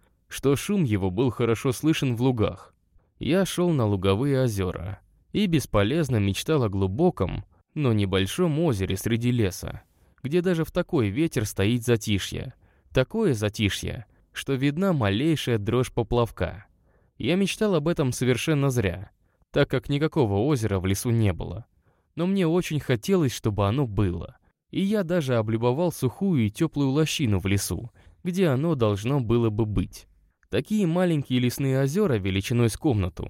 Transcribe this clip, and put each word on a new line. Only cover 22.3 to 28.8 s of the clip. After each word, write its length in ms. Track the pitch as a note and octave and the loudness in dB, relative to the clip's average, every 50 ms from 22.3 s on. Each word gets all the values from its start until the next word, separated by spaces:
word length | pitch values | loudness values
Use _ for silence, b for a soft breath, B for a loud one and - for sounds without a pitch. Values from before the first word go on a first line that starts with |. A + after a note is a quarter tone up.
| G3 G3 F3+ D#3+ | 0 0 0 2
очень 320 | E3 F3+ E3+ - D3+ D3 | 2 0 0 -2 -4 -6
хотелось, 540 | - - C3 A2 - - G3 F3+ D#3 B2+ - | -2 -2 -2 -2 0 0 2 2 2 0 -2
чтобы 340 | - - A#2 G#2 G2+ G2+ G2 | -2 -4 -4 0 0 0 0
оно 180 | A2+ C#3+ C#3+ | 2 0 -2
было. 520 | A#2 G2 G2+ G#2 F#2 E2+ E2+ D#2+ - - _ _ _ _ _ _ _ | -2 0 0 0 0 0 -4 -8 -12 -16 _ _ _ _ _ _ _
И 100 | - D#3 | -4 -2
я 220 | G3 G3 A3 G#3 F#3 | -2 0 0 0 0
даже 320 | D#3 F3+ F3+ C#3+ C3 B2 | 0 0 -2 0 0 2
облюбовал 560 | A#2 G#2+ G#2+ A2 A2+ A2+ B2 B2 D3 F3+ E3+ | 4 4 4 4 4 2 2 2 2 0 0
сухую 540 | - - C3+ A#2+ - - G3 G3 E3+ C3 A2 | 0 0 -2 -2 -2 0 0 2 2 4 2
и 60 | G#2 | 2
тёплую 400 | - - E3 D#3 - C#3+ C#3+ C3+ | 2 0 -2 0 0 0 0 2
лощину 480 | C3 D3+ D#3+ D3+ - - D3+ G#2+ G2+ F#2 | 2 2 2 0 0 0 0 2 2 2
в 80 | F#2 F#2+ | 2 2
лесу, 440 | G2 G2+ - - F2 - - A#2+ b b b b b b b | 0 0 0 -2 -6 -6 -8 -12 b b b b b b b
где 240 | F3+ E3+ F#3+ F#3+ D#3+ | -6 0 2 2 2
оно 280 | B2+ B2+ D3+ E3+ D#3+ | 2 2 2 0 0
должно 440 | C3 | 2